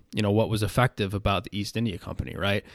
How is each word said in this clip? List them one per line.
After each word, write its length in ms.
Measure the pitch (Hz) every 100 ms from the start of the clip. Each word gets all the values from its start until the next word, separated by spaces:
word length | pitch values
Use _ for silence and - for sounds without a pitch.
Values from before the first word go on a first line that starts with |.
| _ -
you 60 |
know, 100 | 104
what 160 | 104 113
was 140 | 107
effective 500 | 104 - 123 - 98
about 300 | 101 104 98
the 60 | -
East 240 | 101 101 107
India 220 | 117 87
Company, 400 | - - - -
right? 260 | 95 104 -